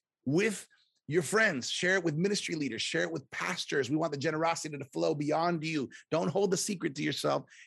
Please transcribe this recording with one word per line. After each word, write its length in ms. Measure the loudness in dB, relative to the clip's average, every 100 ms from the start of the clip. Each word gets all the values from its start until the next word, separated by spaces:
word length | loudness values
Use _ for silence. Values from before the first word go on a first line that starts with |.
| _ _ 0
with 400 | 4 4 0 -10 _ _ _ -2
your 140 | 0
friends, 460 | 2 4 4 2 -4
share 260 | -2 2 2
it 80 |
with 120 | 2 2
ministry 400 | 2 0 -2 -4
leaders, 260 | -2 -2
share 220 | -2 0
it 80 | -2
with 180 | -4 -8
pastors. 580 | -6 -4 -4 -2 -2 0
We 60 | 0
want 160 | 0
the 60 | -2
generosity 600 | -2 0 0 0 -4 -8
to 80 | -8
flow 300 | -2 0 0
beyond 480 | 0 2 2 0
you. 260 | -2 -2 -4 -8 -2
Don't 180 | 0 0
hold 220 | 2 2
the 60 | 2
secret 380 | 0 -2 -4 -2
to 80 |
yourself. 400 | -4 0 0 0 -4 -18